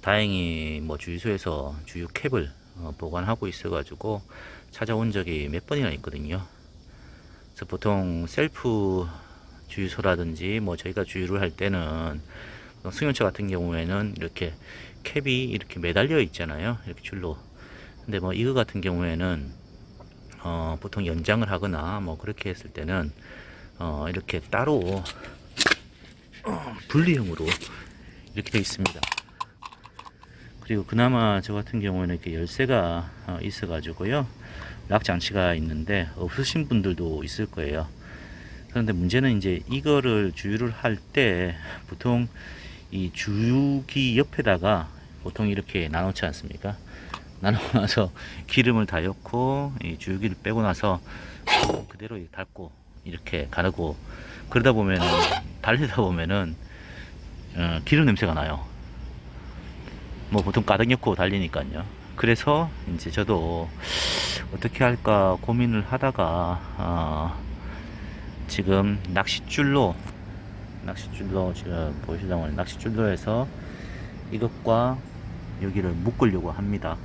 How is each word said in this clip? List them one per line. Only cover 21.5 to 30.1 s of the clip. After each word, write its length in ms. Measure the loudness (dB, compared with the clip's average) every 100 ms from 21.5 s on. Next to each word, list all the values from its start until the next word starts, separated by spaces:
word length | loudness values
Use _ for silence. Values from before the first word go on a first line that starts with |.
하거나 500 | 0 0 -2 -2 -2
뭐 160 | -4 -6
그렇게 320 | -6 -6 -6
했을 220 | -8 -10
때는, 420 | -8 -2 0 0 -6 -16 -18 -18 -18 -20 -8
어, 280 | -4 -4 -4
이렇게 320 | -6 -4 -6
따로, 640 | -2 0 2 2 2 -2 -4 -12 -14 -18 -18 0 2 2 -2 -20 -20 -20 -20 -12
어, 320 | -6 -6 -6 -12 0
분리형으로 580 | 4 4 4 2 -2 -2 -2 -4 -14 -16 -18 -20 -20 -10
이렇게 160 | -8 0
돼 80 | 0
있습니다. 420 | 0 0 -2 0 -4 -4 -8 -14 -14 -12 -18 -18 -20 -18 -18